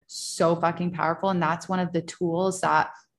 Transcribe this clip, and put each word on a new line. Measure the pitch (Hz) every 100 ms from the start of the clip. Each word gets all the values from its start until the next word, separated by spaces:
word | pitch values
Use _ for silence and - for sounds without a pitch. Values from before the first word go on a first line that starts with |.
| _
so | - - - 170 170
fucking | 170 165 175
powerful. | 170 160 165 196
And | 180
that's | 156 170 -
one | 185
of | 175
the | 175
tools | 170 - 175 165 190 185
that | 160 151 - - _